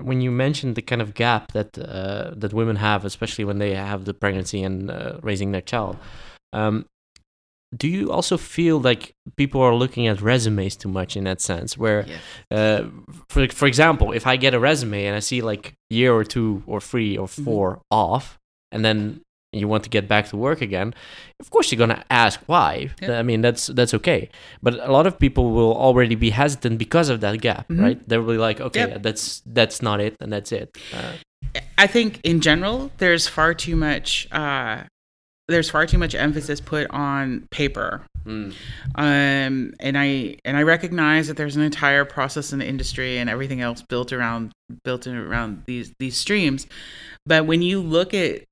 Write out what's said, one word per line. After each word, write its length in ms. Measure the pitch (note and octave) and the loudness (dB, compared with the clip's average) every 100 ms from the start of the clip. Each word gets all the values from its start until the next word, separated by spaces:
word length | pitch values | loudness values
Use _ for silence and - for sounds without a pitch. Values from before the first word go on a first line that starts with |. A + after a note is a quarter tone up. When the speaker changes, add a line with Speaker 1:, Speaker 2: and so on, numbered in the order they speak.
Speaker 1:
when 200 | C3 B2+ | -2 0
you 80 | B2+ | 0
mentioned 460 | B2 C3+ D3 C3 A#2 | 0 0 0 -4 -4
the 80 | |
kind 180 | - A#2+ | -4 -4
of 140 | G#2+ G2+ | -2 0
gap 380 | A#2 A2 - | 2 2 -2
that, 220 | G#2+ G2+ - | -6 -6 -8
uh, 520 | - F#2+ F#2+ G#2 - G#2+ | -10 -8 -6 -6 -8 -6
that 160 | G2+ | -4
women 220 | G#2 A2+ G#2 | 0 0 2
have, 300 | G#2+ G#2 G2 | 2 0 -2
especially 380 | - A2+ - | -6 -8 -4
when 140 | G2+ G2+ | -4 -2
they 160 | G#2 | -2
have 320 | G2 G2 G2+ F#2+ | -4 -6 -6 -6
the 80 | |
pregnancy 480 | G2 G2+ F#2+ F#2 G2+ | -2 0 0 -2 -4
and, 300 | F#2+ F#2+ G2 | -4 -4 -6
uh, 220 | E2+ A#2+ - | -8 -8 -8
raising 280 | A2 G2 G2 | -4 -2 -2
their 100 | F#2+ | -4
child, 360 | - A#2+ F#2+ - - - - - _ | -2 -4 -4 -8 -14 -18 -20 -20 _
um, 320 | G#2+ G#2+ A2 - _ _ _ _ _ _ _ - A#2+ | -2 0 -2 -6 _ _ _ _ _ _ _ -16 -4
do 140 | D3+ | -2
you 200 | F#3 G3+ | 0 0
also 280 | F3+ - F3 | 0 0 -2
feel 420 | - - E3+ D#3 | -2 0 2 4
like 320 | B2+ A#2 - _ - - | 4 2 -4 _ -8 -2
people 240 | C#3 C#3 | 0 4
are 140 | B2+ A#2+ | 4 4
looking 320 | B2+ A#2+ A#2 | 2 0 0
at 140 | G2 | 2
resumes 560 | G#2+ B2+ A2 G#2 G2 - | 2 2 2 0 -2 -6
too 100 | G2 | -6
much 300 | F#2 F2+ G2+ | -4 -4 -4
in 80 | F#2+ | -4
that 160 | F#2+ | -4
sense? 360 | - F2 - A#2 | -4 -4 -6 -4
Where, 280 | A2+ G#2 F#2+ | 0 0 -2
Speaker 2:
Yes. 140 | D#2+ - - - G#2+ | -10 -16 -18 -4 0
Speaker 1:
uh, 300 | G#2+ G#2+ - - - - - | 2 2 -2 -10 -20 -20 -2
for, 200 | D3 C3 | 2 2
for 160 | - C#3 | 2 2
example, 480 | B2 D#3 - G#2+ | 6 6 6 2
if 120 | A2 B2+ | 0 0
I 120 | C3 | 2
get 160 | C3 | 4
a 60 | B2 | 4
resume 480 | C3 D3+ A#2 G2+ G2+ | 4 2 0 -2 -2
and 80 | G#2 | -2
I 40 | |
see, 220 | - B2+ | -2 -2
like, 320 | A2+ G#2 - - - | -2 -4 -10 -16 -4
year 240 | A2+ B2+ | 2 4
or 100 | A2+ | 4
two 400 | G#2+ B2 A2+ G2 - | 2 0 0 -2 -4
or 120 | G#2 | -8
three 380 | - B2 G#2+ G2+ | -4 -2 -2 -2
or 100 | F#2+ | -6
Speaker 2:
Mm-hmm. 160 | - | -6
Speaker 1:
four 380 | C#3 G#2 F#2+ - - | -2 0 0 -2 -2
off, 460 | G#2+ F2 B2 - - _ _ _ | 0 2 0 -4 -18 _ _ _
and 140 | A2 A2 | 0 2
then 340 | G#2+ G#2 D3+ _ _ _ | 2 -2 -8 _ _ _
you 160 | A2 G#2 | -4 0
want 140 | G#2+ | 0
to 60 | A2 | 0
get 180 | G#2+ G2 | -2 2
back 200 | G#2+ G2+ | 0 0
to 80 | G#2 | -2
work 240 | C3 D#3 | -2 -2
again, 320 | G#2+ F#2 G#2+ - - - - - | -2 -2 -4 -6 -16 -20 -20 -20
of 80 | - | 0
course 200 | A4+ - | 2 2
you're 80 | A2+ | 4
gonna 240 | A2+ - - | 2 2 2
ask 300 | A#2+ A#2 - - | 4 4 2 2
why. 460 | E3+ - - C#3 - | 4 4 0 -6 -8
Speaker 2:
Yep. 80 | A#2+ | -4
Speaker 1:
I 120 | A#2 | 0
mean, 180 | A#2+ A2+ | 2 4
that's, 260 | A#2+ A#2 - | 4 2 -2
that's 260 | B2+ A#2+ A2 | 0 2 2
okay. 340 | F3+ C3 - - - - | 2 0 -2 -14 -20 -2
But 140 | B2 A#2+ B2 | -2 0 4
a 40 | |
lot 140 | C3+ F3+ | 6 4
of 100 | F3+ | 4
people 320 | C#3 C3+ A#2+ | 2 4 2
will 220 | A2+ A2+ A#2 | 4 4 6
already 400 | C3 B2 A#2 A2+ | 6 6 6 4
be 140 | A#2 | 2
hesitant 480 | G#2+ D3 C#3 A#2+ A2+ | 4 2 0 -2 -2
because 320 | A2+ E3 D3+ | 2 2 2
of 100 | A#2 | 0
that 200 | G#2 A2 | 0 0
gap, 260 | A#2 G2 - | 0 -2 -2
Speaker 2:
Mm-hmm. 140 | E3+ | 2
Speaker 1:
right? 260 | A#3 - - | 2 2 0
They'll 160 | A#2 A2+ | 0 2
be 120 | A2+ | 2
like, 240 | A2 G#2+ | 2 0
"Okay, 260 | B2+ - - | -4 -2 -2
Speaker 2:
Yep. 160 | G#2 | -2
Speaker 1:
that's, 380 | A2 G#2+ - - - | -4 -2 -6 -8 -2
that's 360 | A#2 A2 - | 2 2 2
not 180 | A2+ G#2 | -2 0
it, 160 | G#2+ - | -2 -4
and 100 | - | -6
that's 200 | G#2 - | -6 -4
it." 160 | A2 - - - | -6 -8 -16 -14
Uh, 200 | A#2 A#2 - - - - C3+ - - | -10 -10 -12 -18 -12 -10 -10 -2 4
Speaker 2:
I 100 | G3 | 4
think 340 | A#3 A3 - | 4 0 -2
in 160 | E3 E3 | 0 2
general, 500 | D#3 D#3+ F#3+ B3 C#4 - | 2 2 0 -4 -6 0
there's 280 | F#3 E3+ - | 2 2 0
far 260 | - D#3+ | 0 0
too 220 | E3 F3 D#3+ | 0 0 0
much, 520 | D3+ C3+ - - - | 0 -2 -2 -4 -4
uh, 520 | D3+ D3 C#3 A#2 G#2+ - _ _ _ _ _ - | -4 -2 -4 -4 -6 -10 _ _ _ _ _ -2
there's 220 | E3+ D#3+ | 0 2
far 160 | D3+ E3 | 0 2
too 140 | F3 | 2
much 160 | E3 - | 2 0
emphasis 440 | D3 D3+ C#3+ C#3+ | 0 0 -4 -8
put 300 | - D3+ - | -4 -4 -4
on 580 | C#3 C#3+ C#3 C3+ B2 - | -4 -2 0 -2 -4 -6
paper. 500 | - C#3 - F#2 - - - A2 | -2 -2 -2 -6 -6 -10 -12 -8
Speaker 1:
Mm. 260 | A2 G2+ F#2 - - - - | -8 -8 -12 -14 -10 -6 0
Speaker 2:
Um, 760 | D3 C#3+ C#3 C#3 C3 C3+ A#2 - | 2 4 2 0 0 -2 -4 -6
and 160 | C#3 C#3 | -2 0
I, 420 | C#3 C3+ A2 - | 0 0 -4 -8
and 140 | A#2+ C#3 | -2 2
I 60 | |
recognize 640 | D#3 E3 F3+ F3 D3+ D#3 D#3 | 4 4 2 0 4 4 2
that 100 | D#3 | -4
there's 180 | D3 D3 | -2 2
an 60 | |
entire 420 | D3+ D3 C#3+ C#3 | 0 2 2 2
process 480 | C#3 - C3+ D3+ C#3+ | 0 -2 -4 -4 -6
in 60 | C#3 | -4
the 80 | B2+ | -4
industry 520 | C3+ - - B2+ B2 | -4 -4 -6 -4 -4
and 100 | A#2+ | -2
everything 320 | A#2 C3+ C3 | -4 -4 -4
else 220 | A#2+ A#2+ - | -4 -6 -6
built 240 | B2 B2 | -4 -4
around, 420 | B2+ A#2 A#2 A2 - - A#2+ | -2 -2 -2 -6 -12 -20 -10
built 220 | C3 B2 B2+ | -6 -6 -6
in 100 | A#2+ | -8
around 460 | E2+ A#2 A2+ F#2+ - | -4 -4 -4 -8 -10
these, 260 | B2 - - | -10 -10 -10
these 180 | C3 - | -6 -4
streams. 480 | - G#3 D#3 C3+ - - - - - - D3+ | -2 0 0 -2 -8 -18 -20 -20 -20 -8 2
But 180 | D#3+ D#3 | 2 4
when 160 | E3 | 2
you 180 | F3 G3 | 2 0
look 360 | E3+ E3 F#3 G3+ | 0 0 0 0
at 280 | D#3 D2 - | -2 -4 -12